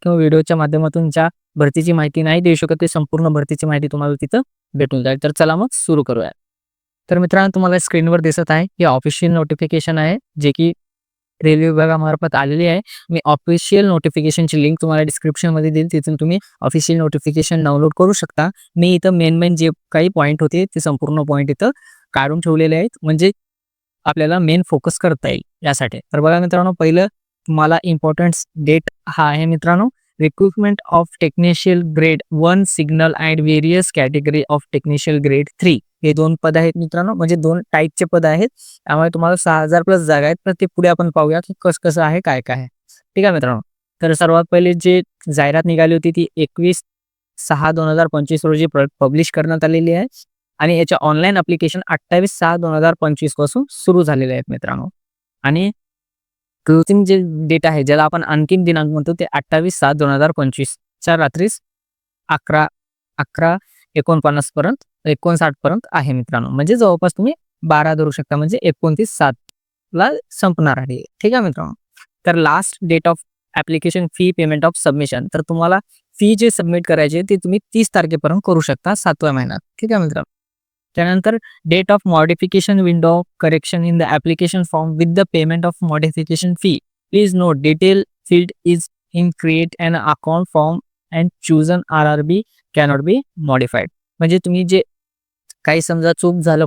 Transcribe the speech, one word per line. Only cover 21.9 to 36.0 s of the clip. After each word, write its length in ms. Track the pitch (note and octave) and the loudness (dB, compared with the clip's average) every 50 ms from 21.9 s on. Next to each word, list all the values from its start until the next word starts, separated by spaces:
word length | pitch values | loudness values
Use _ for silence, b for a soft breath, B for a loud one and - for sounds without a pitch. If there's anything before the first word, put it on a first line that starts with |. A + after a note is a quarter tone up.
| b b b b - | b b b b -4
काढून 260 | C3+ C3+ C#3+ D3+ E3+ | -4 -2 -2 -2 -2
ठेवलेले 360 | E3 E3+ D#3 D#3+ D#3+ D#3+ D#3+ | 0 0 2 2 2 2 2
आहेत, 140 | D#3+ F3 A#3+ - _ - | 0 -2 -4 -6 _ -2
म्हणजे 280 | D#3 D#3+ D#3 F3 G3 G#3 - _ _ _ _ _ _ _ _ _ _ _ _ _ | -2 0 2 2 0 0 -2 _ _ _ _ _ _ _ _ _ _ _ _ _
आपल्याला 340 | D#3+ D3 D#3+ D3+ D3+ E3+ F#3 | -6 -2 0 0 0 2 0
मेन 220 | F3 D#3 D#3+ F3+ F3+ - | 2 2 2 0 0 0
फोकस 280 | - C#3 - E3+ - - | -2 -2 -2 -4 -4 -2
करता 320 | - E3+ D3+ - - C3+ | -2 -2 -2 -2 -4 -6
येईल 120 | B2+ - - _ _ _ - | -6 -6 -8 _ _ _ -4
यासाठी. 340 | D3 C#3+ - C3+ A2+ - G#2+ - _ - | -4 -2 -2 -4 -6 -6 -10 -12 _ -4
तर 60 | D3 | 0
बघा 200 | D3 D#3 E3+ F3 | 2 2 2 2
मित्रांनो, 320 | F3+ F3 F3+ F3+ F3+ F#3 F3+ - | 0 0 0 0 0 0 -2 0
पहिलं 280 | E3 D#3+ D#3+ F3 F#3+ G#3 - _ _ _ _ _ _ - | 0 2 2 2 0 0 -4 _ _ _ _ _ _ -4
तुम्हाला 300 | D#3 D#3 D3+ D3+ E3 E3 - | 0 0 2 2 2 0 0
इम्पॉर्टन्स 640 | F3+ E3 D3 - D#3 D#3 - F3 F3 E3 - - - _ | -2 -2 0 0 -2 0 0 0 0 0 -2 -6 -12 _
डेट 360 | D#3+ D3 D3 D#3 D#3+ - - - _ _ - | -4 0 2 2 2 0 -4 -10 _ _ -10
हा 200 | - - D#3 D3 | -4 -2 0 0
आहे 160 | C#3+ D3+ D#3+ | 0 0 0
मित्रांनो, 440 | E3 E3 D3+ - E3+ F3 F3+ G#3+ B3+ - _ _ _ _ - | -2 -2 0 0 0 2 2 2 0 -2 _ _ _ _ -2
recruitment 540 | D#3 D#3 - - G3 G3 - A3 G#3 G3+ G3+ - - - - | -2 -2 2 2 0 0 2 0 0 0 0 -2 -4 -2 0
of 120 | E3+ E3+ - - - F3 | 0 0 -2 -4 -4 -4
technician 560 | D#3 - - F3 F3 E3+ - - F#3+ F3+ F3 | -2 0 0 2 2 2 2 2 2 2 2
grade 400 | F3 E3 D#3 D#3 D#3 D#3+ D#3+ - - - D#3+ | 0 -2 0 0 2 2 2 0 -4 -6 -2
one 280 | D3+ D#3+ E3+ F3+ G3 G3 | 0 2 2 2 2 2
signal 500 | F#3 - - D#3 D3 D#3 D#3+ D#3+ D#3+ D#3 - | 0 -2 -4 -2 -2 0 2 2 2 0 -2
and 200 | D#3+ D#3+ D#3+ D#3+ | -2 -2 -2 0
various 480 | D3+ D3+ D#3 D3+ D3+ E3 F3 F#3 F3+ - - E3 | 2 2 2 2 2 2 2 2 0 -2 -2 -2
category 420 | C3+ C3 D3 D3 C#3+ D3+ D3 D3+ - - | -2 0 -2 -2 -2 0 0 -2 -2 -2
of 80 | D3 D3 - _ - | -4 -4 -4 _ -6
technician 420 | C#3+ - D3+ D3 C#3+ - E3 D#3 D3 | -6 -2 -2 -4 -2 -2 -2 -2 0
grade 320 | C#3+ C#3+ C3+ C#3 D3 - - _ | 0 0 0 0 -2 -4 -6 _
three. 180 | F3+ F3+ D3+ G#2 - _ _ _ | 2 2 2 0 -2 _ _ _